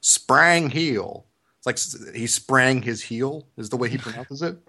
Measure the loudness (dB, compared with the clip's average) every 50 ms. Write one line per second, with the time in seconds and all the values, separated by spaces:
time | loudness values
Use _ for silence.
0 | 2 2 2 2 2 _ 6 6 6 6 6 4 2 0 0 0 -2 0 0 -2
1 | -4 -6 -10 -16 _ _ _ _ _ _ _ _ _ -4 -4 -4 -4 -8 -8 -14
2 | -14 -14 -10 -8 -6 -4 -4 -4 -2 _ 4 4 6 6 4 2 0 -4 -6 -6
3 | -6 -8 -6 -4 -4 -4 -4 -8 -14 _ _ -14 -12 -6 -4 -4 -4 -2 -4 -6
4 | -8 -8 -12 -12 -14 -14 -12 -8 -8 -8 -8 -8 _